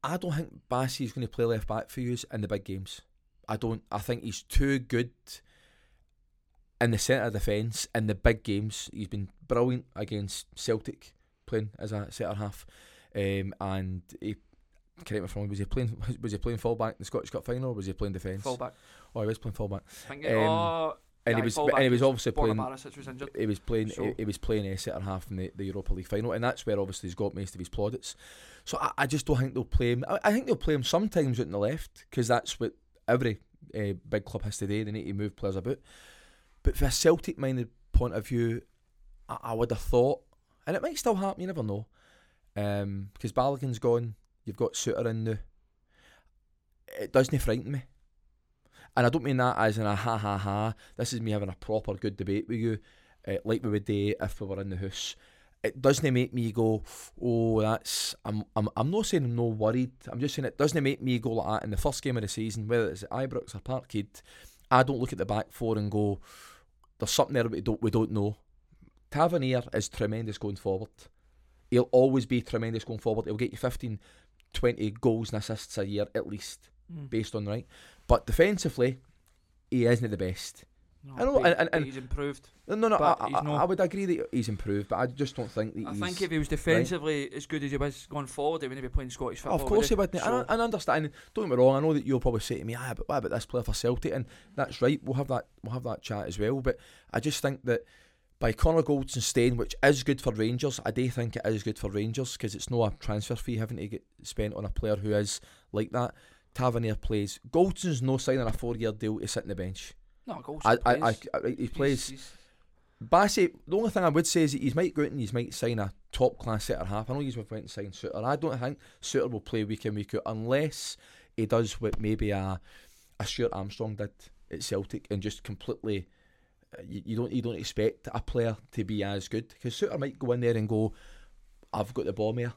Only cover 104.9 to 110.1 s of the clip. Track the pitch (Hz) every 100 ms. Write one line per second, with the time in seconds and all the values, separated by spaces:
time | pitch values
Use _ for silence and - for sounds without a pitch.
104.9 | 104 104 104 104 - - - _ 104 110
105.9 | 123 123 - - - _ - 127 117 113
106.9 | 107 - 107 101 - 120 165 190 170 180
107.9 | 139 127 131 - 131 117 104 120 110 110
108.9 | 107 107 107 - - - 95 92 95 -
109.9 | - -